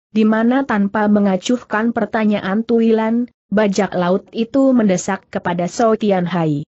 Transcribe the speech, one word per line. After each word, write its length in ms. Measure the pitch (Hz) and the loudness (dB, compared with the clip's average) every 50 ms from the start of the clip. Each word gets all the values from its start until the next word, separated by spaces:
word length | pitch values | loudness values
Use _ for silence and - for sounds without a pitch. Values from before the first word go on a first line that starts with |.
| _ _ | _ _
di 160 | - 220 220 | -2 0 2
mana?" 400 | 220 220 220 233 240 254 277 277 | 2 2 2 2 2 2 0 0
tanpa 400 | - 220 202 202 196 - 214 208 208 | 0 0 0 0 0 0 0 2 2
mengacuhkan 800 | 208 208 202 196 190 185 - - 247 240 - - - 208 226 233 | 2 2 2 2 0 -2 0 -2 -4 -4 -2 -6 -4 -2 -2 -2
pertanyaan 720 | - 233 208 - - 220 220 214 208 196 - 190 196 220 233 | -2 -2 -4 -4 -2 -2 0 0 0 0 -2 -4 -4 -4 -2
Tuilan, 640 | - 233 233 226 226 220 220 220 220 233 240 247 - _ _ _ - | 0 0 2 2 2 2 2 0 -2 -2 -2 -4 -6 _ _ _ -4
bajak 400 | 196 214 214 202 190 220 190 180 | 0 0 0 0 0 -2 -2 -2
laut 320 | - 180 175 175 190 190 - - | -2 -2 0 0 0 -2 -4 -8
itu 400 | - 226 226 226 - 269 269 269 | -6 -6 -6 -2 0 2 2 4
mendesak 560 | 254 240 214 196 180 175 - - 190 - _ _ | 4 4 2 2 0 0 -2 -4 -6 -8 _ _
kepada 400 | - 190 - 185 180 175 175 175 | -10 -6 -4 -4 -4 -2 -4 -6
So 240 | - - 240 220 220 220 | -2 0 2 2 2 2
Tian 240 | 220 208 190 180 175 | 0 0 0 0 0
Hai. 400 | 165 180 175 165 156 147 143 156 | -2 -2 -2 0 0 -2 -4 -6